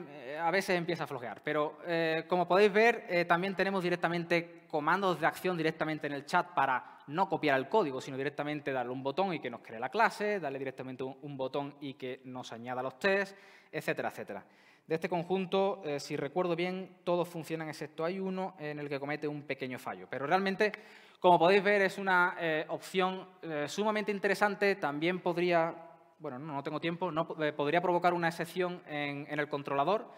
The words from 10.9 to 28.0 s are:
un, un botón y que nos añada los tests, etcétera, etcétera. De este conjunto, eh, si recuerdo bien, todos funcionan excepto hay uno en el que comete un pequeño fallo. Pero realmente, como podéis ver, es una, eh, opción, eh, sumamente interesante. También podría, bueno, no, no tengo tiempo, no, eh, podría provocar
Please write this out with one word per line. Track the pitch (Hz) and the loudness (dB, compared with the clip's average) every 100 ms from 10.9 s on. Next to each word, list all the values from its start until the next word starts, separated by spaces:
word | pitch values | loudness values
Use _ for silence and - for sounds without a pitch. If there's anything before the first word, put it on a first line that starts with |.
| 127 | -8
un, | 131 135 | -8 -8
un | 147 139 | -10 -6
botón | 131 143 143 143 | -4 -2 -4 -8
y | 147 | -12
que | 127 127 131 | -8 -10 -10
nos | 131 127 120 | -10 -12 -10
añada | 117 120 127 | -10 -6 -4
los | 131 - | -4 -2
tests, | 196 196 196 - - - _ | 2 2 0 -8 -20 -20 _
etcétera, | 151 147 147 120 | -6 -2 -2 -4
etcétera. | - 107 98 - _ _ _ - | -6 -10 -10 -12 _ _ _ -6
De | |
este | 160 185 | -4 -2
conjunto, | 175 165 190 180 196 196 196 | -2 0 -2 0 0 0 -2
eh, | 175 143 | -4 -6
si | - 147 | -4 -6
recuerdo | 143 180 180 165 | -2 -2 0 0
bien, | 180 185 190 - | -2 -4 -10 -8
todos | - 175 170 | -2 0 0
funcionan | 170 147 160 160 | -6 -6 -6 -6
excepto | 139 151 - 160 | -8 -10 -4 -4
hay | 190 | -2
uno | 190 185 190 - | -4 -4 -6 -6
en | 151 147 | -8 -8
el | 147 | -6
que | 139 | -6
comete | 139 147 151 | -4 -4 -4
un | 147 | -6
pequeño | 143 135 131 123 | -6 -6 -6 -8
fallo. | - 98 92 | -8 -10 -8
Pero | 127 139 | -6 0
realmente, | 185 190 190 214 - - - - - | 2 2 2 0 0 -12 -20 -20 2
como | 180 175 | 6 8
podéis | 165 202 | 8 8
ver, | 190 208 | 6 4
es | 190 190 | 4 2
una, | 196 180 180 - | 2 4 4 2
eh, | 165 156 160 | 0 0 -2
opción, | 160 - 185 185 185 175 - | -6 -2 0 2 0 -10 -14
eh, | 165 151 147 | -6 -4 -4
sumamente | - 214 214 208 | 0 0 0 0
interesante. | 202 196 196 208 202 202 196 | 0 0 4 2 4 2 2
También | 147 147 160 185 | 0 0 0 0
podría, | 180 170 180 170 165 - - - - _ | 0 0 4 4 4 -2 -14 -20 -20 _
bueno, | 151 127 | -12 -10
no, | 160 | -6
no | 139 | -6
tengo | 143 151 | -4 -4
tiempo, | 165 170 180 | -4 -2 -2
no, | 156 165 - | -2 -2 0
eh, | 151 | -2
podría | 147 143 165 | 0 2 2
provocar | 180 175 | 4 4